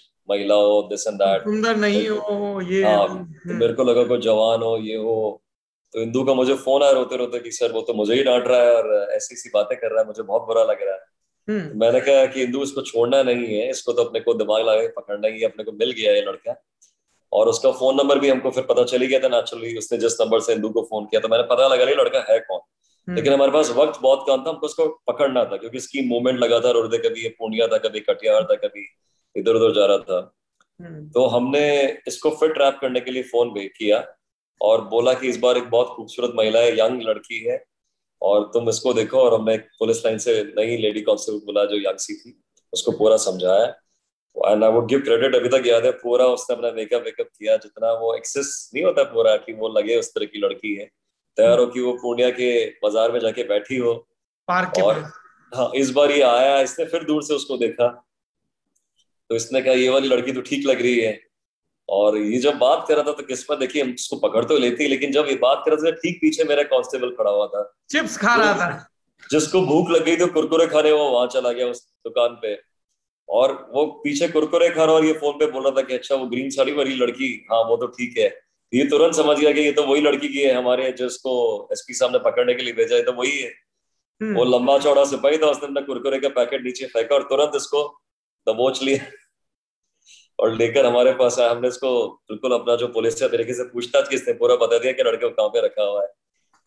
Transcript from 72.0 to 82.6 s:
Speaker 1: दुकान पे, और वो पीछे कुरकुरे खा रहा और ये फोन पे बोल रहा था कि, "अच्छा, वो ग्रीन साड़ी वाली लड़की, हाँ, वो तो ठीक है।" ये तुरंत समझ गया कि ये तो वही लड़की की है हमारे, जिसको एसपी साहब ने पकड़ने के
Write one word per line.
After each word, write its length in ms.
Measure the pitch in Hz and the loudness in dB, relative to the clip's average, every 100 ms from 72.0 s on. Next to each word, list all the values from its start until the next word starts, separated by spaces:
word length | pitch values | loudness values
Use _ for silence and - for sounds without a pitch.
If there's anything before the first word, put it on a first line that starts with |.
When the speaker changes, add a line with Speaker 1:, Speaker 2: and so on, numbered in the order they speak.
| 117 | -6
Speaker 1:
दुकान 340 | 120 120 117 | 0 0 -2
पे, 320 | 110 101 _ _ _ _ _ _ - | -8 -10 _ _ _ _ _ _ -4
और 420 | 110 135 135 - | 0 2 0 -6
वो 120 | 127 156 | -4 -4
पीछे 420 | - 143 143 170 | -4 -6 -2 -2
कुरकुरे 420 | 156 156 170 170 | 0 0 2 2
खा 160 | 160 160 | 2 4
रहा 100 | 160 | 4
और 100 | 156 | 4
ये 80 | |
फोन 200 | 156 147 | 0 -4
पे 180 | 143 151 | -2 -2
बोल 120 | 131 | 0
रहा 80 | 135 | -2
था 100 | 131 | -2
कि, 120 | 127 | -2
"अच्छा, 220 | 127 - 139 | -6 -4 -4
वो 100 | 127 | -2
ग्रीन 240 | 120 139 | -6 -4
साड़ी 240 | 135 139 | -2 -2
वाली 220 | 147 135 131 | 0 -4 -2
लड़की, 520 | 120 120 135 113 - | -2 -2 -8 -8 -2
हाँ, 120 | 113 | -2
वो 140 | 113 117 | 0 -2
तो 100 | 120 | -4
ठीक 300 | - 120 120 | -6 -6 0
है।" 220 | 101 - _ _ _ | -2 -2 _ _ _
ये 120 | 120 143 | 0 2
तुरंत 300 | 147 165 160 | 4 2 2
समझ 240 | 147 143 | 2 4
गया 120 | 151 | 4
कि 100 | 143 | 2
ये 100 | 147 | 2
तो 120 | 139 | 0
वही 180 | 135 143 | 2 2
लड़की 260 | 147 139 143 | 2 0 -2
की 140 | 139 | 0
है 120 | 139 | 2
हमारे, 380 | 127 123 127 131 | 2 2 0 -2
जिसको 760 | 127 127 123 131 123 117 104 - | -4 -6 -6 -4 0 0 -2 -6
एसपी 220 | 104 - | -10 -10
साहब 180 | 120 127 | -2 0
ने 80 | 123 | 0
पकड़ने 340 | 117 123 123 | 0 0 0
के 100 | 123 | -2